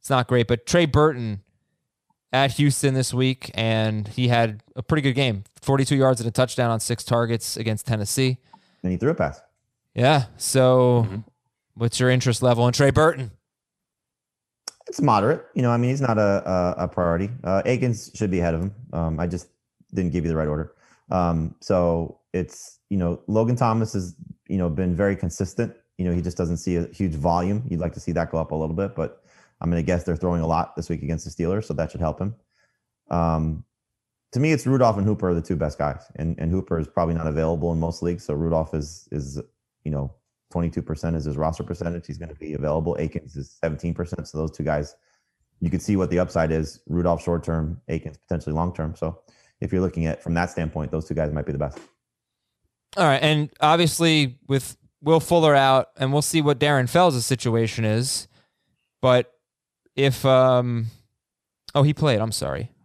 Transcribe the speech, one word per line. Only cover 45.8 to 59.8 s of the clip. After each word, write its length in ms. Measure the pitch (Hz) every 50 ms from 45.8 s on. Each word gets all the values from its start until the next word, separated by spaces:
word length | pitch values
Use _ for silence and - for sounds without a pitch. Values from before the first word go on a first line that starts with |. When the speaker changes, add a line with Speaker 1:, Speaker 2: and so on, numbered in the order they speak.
Speaker 2:
see 140 | - - 104
what 140 | 95 92 82
the 80 | 90 87
upside 320 | 90 85 - 85 80 80
is. 300 | 80 80 78 76 - - _ -
Rudolph 340 | 76 87 87 87 85 82 -
short-term, 580 | - 85 82 80 - 82 80 80 78 85 - _ -
Akins 300 | 80 80 - 80 73 -
potentially 340 | _ _ 90 80 - - 76
long-term. 440 | 78 85 90 87 - 80 78 80
So 240 | - - 82 82 - _ _ _ _ _ _ _ _ -
if 100 | 101 -
you're 80 | 90
looking 240 | 92 90 - 82 80
at 180 | 80 76 - -
from 120 | - 85
that 160 | 85 87 90
standpoint, 400 | - - 82 78 - 80 78 67
those 160 | - 80 78 -
two 60 | -
guys 180 | 76 80 78 76
might 140 | 76 71
be 60 | - 73
the 60 | 69
best. 200 | 73 69 - - - _ _ _ _ _ _ _ _ _ _ _ _ _ _ _ _ _ _ _ _ _ - 202
Speaker 1:
All 60 | 185
right, 180 | 151 - - -
and 260 | 151 156 151 151 147 _ _
obviously 800 | - 151 160 170 175 156 - - 170 165 160 156 147 127 123 _ _ -
with 280 | 135 135 - - - _ _ _ _ _
Will 200 | - 147 160 160
Fuller 340 | 156 - 170 170 160 156 147
out, 340 | 139 135 135 135 135 - - _
and 160 | - 131 131 139
we'll 80 | 147
see 220 | 147 - - 165 151
what 160 | 147 143 120
Darren 300 | 147 147 147 135 127 120
Fells' 340 | - 170 180 175 143 123 113
situation 600 | - 135 120 - 123 113 113 113 107 - - 113
is, 420 | 107 107 113 123 131 - - - _ _ _ _ _ _ _ _ _ _ _ _ _ _ _
but 320 | - 127 127 123 123 - _ _ _ _ _ _ _ _ _ _